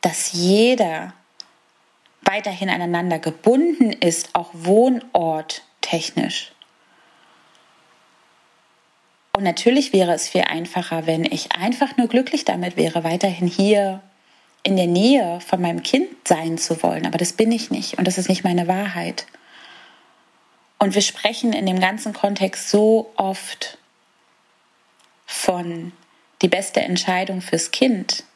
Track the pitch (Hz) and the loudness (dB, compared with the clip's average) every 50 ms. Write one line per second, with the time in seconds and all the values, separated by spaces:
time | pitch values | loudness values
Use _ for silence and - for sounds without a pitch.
0 | - 175 160 - - - - 175 175 180 196 208 220 240 262 233 214 170 160 160 | 0 -2 -2 -2 -6 -6 -4 0 2 4 4 6 6 4 4 2 2 0 0 -6
1 | 175 185 - _ _ _ _ _ - _ _ _ _ _ _ _ _ _ _ _ | -8 -10 -16 _ _ _ _ _ -20 _ _ _ _ _ _ _ _ _ _ _
2 | _ _ _ _ - - 190 208 208 208 185 175 190 190 190 180 180 170 175 170 | _ _ _ _ -2 -2 -2 0 -4 -6 -6 -4 -2 -2 -2 -2 -2 -2 -2 0
3 | 175 180 165 160 - 160 156 - - 208 240 262 320 349 311 - 247 220 196 - | 0 0 -2 -2 -2 -4 -6 2 4 4 6 6 4 2 4 4 2 2 2 0
4 | - 175 170 - - - - 180 170 - - 170 165 175 196 214 240 269 254 233 | 0 0 0 0 -6 -4 -4 -4 -4 -4 -14 -8 0 4 6 6 6 6 4 0
5 | 240 - _ 185 170 165 160 156 151 - - - - _ _ _ - - - 165 | -4 -10 _ -6 -4 -4 -4 -4 -6 -8 -12 -14 -14 _ _ _ -6 -4 -4 -4
6 | 156 - - - - - - - - - _ _ - _ _ _ _ _ _ _ | -4 -4 -4 -4 -4 -4 -6 -8 -10 -12 _ _ -20 _ _ _ _ _ _ _
7 | _ _ _ _ _ _ _ _ _ _ _ _ _ _ _ _ _ _ _ _ | _ _ _ _ _ _ _ _ _ _ _ _ _ _ _ _ _ _ _ _
8 | _ _ _ _ _ _ _ _ _ _ _ _ _ _ _ _ _ _ _ _ | _ _ _ _ _ _ _ _ _ _ _ _ _ _ _ _ _ _ _ _
9 | _ _ _ _ _ _ _ - 196 180 170 - - 233 247 277 277 - - 190 | _ _ _ _ _ _ _ -2 -2 0 -2 0 2 2 4 2 2 2 2 2
10 | 185 175 170 156 - - - 180 180 - - 160 170 175 - 185 175 - 170 165 | 4 4 2 0 -2 -2 -2 -2 -2 0 -2 -6 -8 -6 -6 -6 -6 -4 -6 -4
11 | 160 160 160 160 165 - - 165 - - - - 180 214 247 - 294 269 - - | -2 -2 -2 -2 -2 -2 -4 -6 -6 -6 -6 -4 -2 -4 0 0 -2 -2 0 -2
12 | 240 233 - 240 262 254 - 294 - - 190 175 175 180 175 - 160 165 160 170 | -2 2 2 0 0 0 -4 -4 -2 -2 -2 -2 -4 -6 -2 0 -2 0 0 -2
13 | 160 165 165 180 - 196 180 170 180 175 175 - 196 202 214 202 202 196 190 196 | -2 -2 -2 0 0 -2 0 0 -2 -2 2 2 4 4 4 4 4 0 -2 -6
14 | - _ _ _ _ _ _ _ _ _ _ _ _ - 196 185 180 175 175 180 | -12 _ _ _ _ _ _ _ _ _ _ _ _ 0 2 2 2 4 4 4
15 | 202 240 277 277 208 170 170 175 - - - 180 180 170 170 170 165 - - 269 | 6 6 6 6 4 0 -4 -6 -4 -4 -2 0 0 -2 -2 -4 -4 0 2 2
16 | 359 381 - - _ - 180 160 165 165 165 165 - - 165 160 - 175 - 165 | 0 0 -6 -12 _ 2 2 2 2 -4 -4 -4 -2 -2 -2 0 0 -2 0 0
17 | 160 160 160 165 180 180 - - 220 226 233 226 226 - - - 190 - - - | -4 -2 -2 -2 -2 -2 2 2 4 4 4 0 -2 -4 -4 -6 -4 -6 -2 0
18 | 180 185 180 - 180 - 185 185 - 185 175 175 175 170 185 190 202 202 180 175 | 0 0 0 -2 0 0 0 0 2 0 0 0 0 0 0 -2 -2 -4 -4 -6
19 | 170 170 180 - - - _ - _ _ - - - - - - - - - _ | -6 -6 -8 -10 -12 -14 _ -20 _ _ -20 -20 -20 -20 -20 -20 -20 -20 -20 _
20 | _ _ _ _ _ _ _ _ _ _ _ _ _ _ _ _ 208 196 190 202 | _ _ _ _ _ _ _ _ _ _ _ _ _ _ _ _ 0 2 2 2
21 | 202 - - - - 202 233 226 - 233 214 208 190 190 185 190 185 185 202 214 | 0 0 -4 -2 -4 -4 -2 0 -2 -2 0 0 0 0 0 2 0 0 -2 -2
22 | - 220 208 - - 202 202 196 196 190 190 - - - - 208 214 220 220 220 | -8 -8 -6 -2 -2 -2 0 0 -2 -2 -2 -6 -8 0 2 4 6 6 4 4
23 | 214 - - - 196 190 190 185 - - - - - - - - _ _ _ _ | 2 -2 -4 -4 -2 -2 -2 -6 -8 -12 -12 -12 -12 -12 -12 -18 _ _ _ _
24 | _ _ _ _ _ _ _ _ _ _ _ _ _ _ _ _ _ _ _ _ | _ _ _ _ _ _ _ _ _ _ _ _ _ _ _ _ _ _ _ _
25 | _ _ _ _ _ - - - - - 185 175 170 170 170 170 165 175 175 _ | _ _ _ _ _ -10 -8 -4 -2 -2 -2 -2 -4 -6 -6 -8 -10 -12 -14 _
26 | _ _ _ _ _ _ _ _ - 180 180 185 196 - - - - - 185 180 | _ _ _ _ _ _ _ _ 2 2 2 2 -2 -2 -2 -2 0 0 -2 -2
27 | - - 185 180 190 196 190 185 180 - - 165 - - - - 254 262 233 190 | 0 0 0 0 -2 -4 -6 -8 -6 -4 -4 -4 -2 -4 0 2 2 2 2 0
28 | 185 - - - - _ _ | -2 -4 -6 -6 -6 _ _